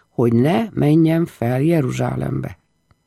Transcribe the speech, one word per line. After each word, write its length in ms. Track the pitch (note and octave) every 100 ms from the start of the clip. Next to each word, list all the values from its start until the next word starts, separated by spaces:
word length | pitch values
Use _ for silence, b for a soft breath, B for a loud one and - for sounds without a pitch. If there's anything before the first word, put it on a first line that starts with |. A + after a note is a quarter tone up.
| b
hogy 240 | - A#2
ne 340 | A#2 C#3 A3 A3
menjen 540 | - C#3+ D#3+ D#3+ E3 E3
fel 360 | - A#2 B2+
Jeruzsálembe. 960 | D#3 E3 B2+ B2+ B2+ C3 C3+ C3+ - - _ _ _ _